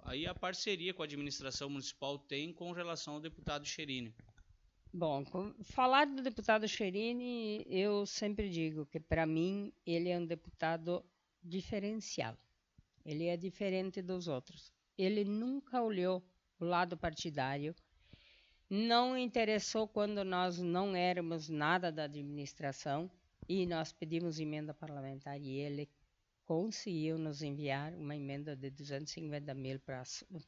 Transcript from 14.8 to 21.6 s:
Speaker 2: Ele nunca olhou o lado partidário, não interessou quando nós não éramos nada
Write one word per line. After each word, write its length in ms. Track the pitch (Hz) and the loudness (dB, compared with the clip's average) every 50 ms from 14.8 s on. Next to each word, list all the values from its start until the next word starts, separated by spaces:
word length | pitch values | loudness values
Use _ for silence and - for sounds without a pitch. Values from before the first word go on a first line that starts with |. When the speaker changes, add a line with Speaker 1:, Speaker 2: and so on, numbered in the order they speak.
| _ _ _ | _ _ _
Speaker 2:
Ele 280 | - 185 190 214 208 208 | 0 2 2 4 2 2
nunca 580 | 196 208 214 226 254 269 277 - - - 254 | 2 2 0 0 0 -2 -2 -4 -2 0 0
olhou 400 | 233 220 214 180 180 185 185 180 180 _ _ _ _ _ _ - | 2 2 2 2 2 2 2 0 -2 _ _ _ _ _ _ -4
o 40 | 170 | 0
lado 320 | 170 175 175 180 175 180 | 2 4 4 2 2 0
partidário, 800 | 160 - 170 156 - - 170 147 147 131 131 139 143 143 151 170 - - _ _ _ _ _ - - - - - - _ _ _ _ _ - | -2 -4 -4 -4 -4 -6 -4 0 0 0 0 0 0 -2 -4 -6 -8 -14 _ _ _ _ _ -20 -20 -20 -20 -20 -20 _ _ _ _ _ -2
não 480 | 196 202 226 233 233 240 247 254 254 254 | 0 2 4 6 6 6 6 6 4 2
interessou 720 | 254 240 - 240 226 214 214 208 - - - 220 220 214 | 0 2 2 4 4 4 4 2 2 0 0 0 0 2
quando 340 | - 214 208 208 214 202 | 2 2 2 2 2 0
nós 380 | 196 190 185 180 180 185 175 175 | 0 2 2 2 2 2 2 0
não 340 | 180 175 170 180 196 202 190 | 2 2 4 4 4 4 4
éramos 540 | 180 180 180 180 180 170 165 170 165 156 156 | 4 4 4 4 2 0 0 -2 -2 -2 -2
nada 420 | 160 151 | 0 2